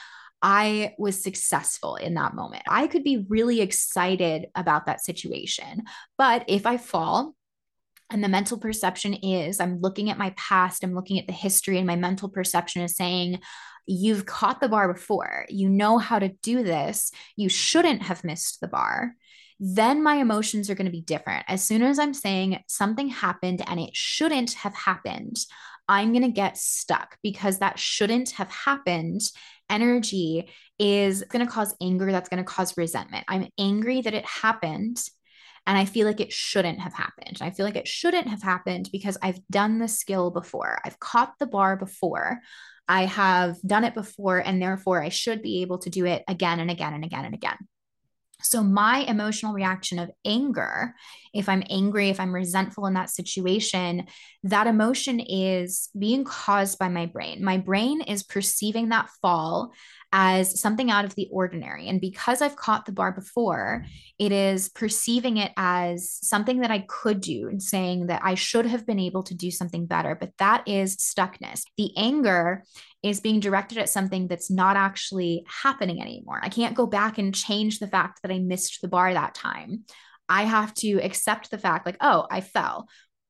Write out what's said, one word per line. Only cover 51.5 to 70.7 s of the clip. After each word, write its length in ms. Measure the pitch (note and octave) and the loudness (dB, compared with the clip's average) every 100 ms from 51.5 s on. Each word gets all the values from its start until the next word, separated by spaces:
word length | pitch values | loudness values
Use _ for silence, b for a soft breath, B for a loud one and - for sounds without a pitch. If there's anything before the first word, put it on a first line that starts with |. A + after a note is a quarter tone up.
| F#3+ F#3+ | 0 0
angry, 400 | F#3+ G3 G#3 G3 | 0 0 2 2
if 100 | F#3+ | 0
I'm 140 | F#3 | -2
resentful 540 | F#3 F3+ F#3+ F#3+ - G3 | -2 0 0 -2 -2 -2
in 80 | F#3 | -2
that 160 | - | -2
situation, 960 | - F3+ F#3+ F3+ G#3 G#3+ F#3 F3 F3 - B B B F#3+ | -8 -6 -2 0 0 0 -2 -2 -4 -6 B B B 0
that 200 | G#3 A3+ | 4 4
emotion 540 | A3 A3 B3+ C4+ A#3+ | 4 4 2 0 -2
is 680 | - F#3+ F#3+ F#3 F3+ - - G3 | -2 0 0 0 -2 -6 -8 -4
being 260 | G#3 C4+ | 0 0
caused 560 | C4+ - - G3+ G3 - | -2 -4 2 2 2 0
by 100 | F#3 | -2
my 160 | F3 E3+ | -2 -4
brain. 380 | - D#2+ D#2 | -6 -10 -4
My 160 | F#3+ F#3 | 0 0
brain 420 | F#3 G3 B3 D4+ | 2 2 2 0
is 220 | - G3+ | -2 -6
perceiving 640 | - G3 G3 - G#3 A3+ A3+ | -4 -4 -2 -2 -2 -2 0
that 220 | A3+ - - | 0 -2 -2
fall 520 | F#3+ E3+ D#3+ E3+ A#3+ B B B B | 2 2 2 -2 -4 B B B B
as 460 | F#3+ F#3+ F#3+ F#3 - | 4 6 6 2 0
something 320 | G#3+ A3 B3 | 0 2 2
out 140 | G3+ G3+ | 2 2
of 100 | G3+ | -4
the 140 | F#3+ | -4
ordinary. 560 | F#3 F3+ E3+ - D2 F#2 | -2 -2 -4 -10 -10 -2
And 140 | F3+ | -2
because 400 | F#3 - - B3+ | -2 -2 0 2
I've 160 | C#4+ C#4+ | 2 0
caught 280 | - G#3+ - | 0 0 0
the 60 | |
bar 220 | F#3+ F#3 | -2 -2
before, 720 | F#3+ - B3 A3 C#3 G2 - B B B - | -2 -6 -2 0 0 -2 -4 B B B -2
it 140 | G#3 | 2
is 340 | G3 G3 F#3+ F#3+ | 4 2 2 -2
perceiving 680 | - G#3+ - - A#3+ B3 G#3+ | -4 -2 -2 2 2 2 0
it 160 | G3+ - | 0 0
as 560 | F3+ F3+ F3 F3 - - | 2 2 0 -2 -6 -6
something 400 | - G#3 G#3+ B3+ | 0 0 2 2
that 100 | A#3+ | 2
I 80 | G#3 | 0
could 420 | G3+ - A3 G3+ | -4 -2 0 0
do 260 | F3 A#2+ A#2 | -2 -6 -4
and 160 | G3 | -6
saying 440 | F#3+ F#3+ F3+ F3+ F3 | -2 -2 0 0 0
that 140 | E3 | 0
I 140 | F#3+ F#3 | 0 0
should 300 | - A#3 A#3 | 2 2 2
have 200 | A#3+ A3+ | 0 0
been 140 | G3+ | 0
able 240 | F3+ F#3 | 0 -2
to 120 | F#3 F3 | -6 -6
do 160 | F3+ | -6
something 340 | E3+ F3 E3+ E3+ | -4 -4 -4 -2
better. 300 | E3+ D#3+ D#3 | 0 0 -4
But 160 | F3+ - | -6 0
that 280 | G3 A#3 | 4 4
is 300 | - | 2